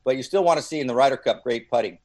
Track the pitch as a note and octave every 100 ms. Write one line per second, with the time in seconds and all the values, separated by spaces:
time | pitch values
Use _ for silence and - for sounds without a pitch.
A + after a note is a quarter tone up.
0 | C3 C3 B2 G3 E3+ D#3+ - D#3 C3 A#2+
1 | C3+ C3+ B2+ G#2+ B2 A#2 - A#2+ G#2+ -